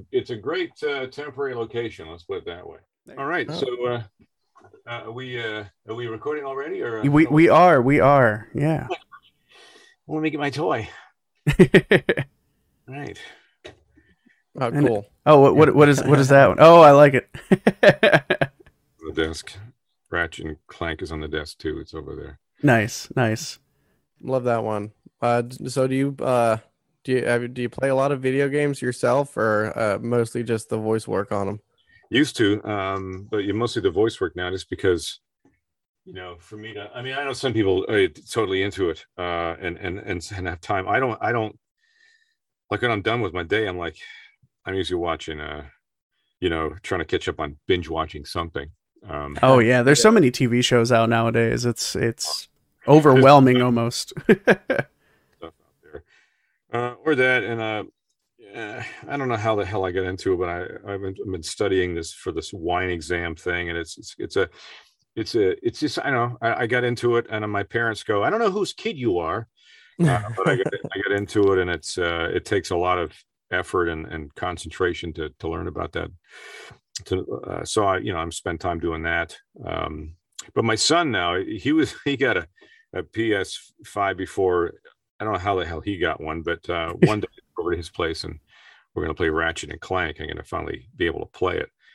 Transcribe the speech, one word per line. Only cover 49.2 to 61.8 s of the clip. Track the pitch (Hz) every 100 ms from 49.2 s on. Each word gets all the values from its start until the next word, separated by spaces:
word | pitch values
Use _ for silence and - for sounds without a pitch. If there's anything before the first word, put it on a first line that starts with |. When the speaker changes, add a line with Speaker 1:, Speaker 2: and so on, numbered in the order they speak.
| 71 71
Speaker 3:
Oh | 127 131
yeah, | 113 127
there's | 120 147
so | 214
many | 226 135
T | - 127
V | 120
shows | 120 123 117
out | 120 113
nowadays. | 117 117 117 117 120 120
It's, | 117 - -
it's | 120 - - - - _ _ _ -
overwhelming | 147 151 131 135 143 131 123
almost. | 123 117 117 - - -
<laughs> | -
Speaker 1:
Stuff | 190 - 208 - - - _ _ _ _ -
out | 82 _ _ _
there. | 80 76 _ _ _ _ _ _ _
Uh, | 120 120 120 147
or | 139
that, | 127 127
and, | 104 117
uh, | 110 107 - _ _ _ _ _ 107 107
uh, | 107 120 - - -
I | 143
don't | 131
know | 113
how | 110 104
the | 95
hell | 101 92
I |
got | 90 92
into | 95 95
it, | 90
but | 90
I, | 87 90 - 104
I've | 98
been, | 98 95 104
I've |
been | 90
studying | 80 - 101 95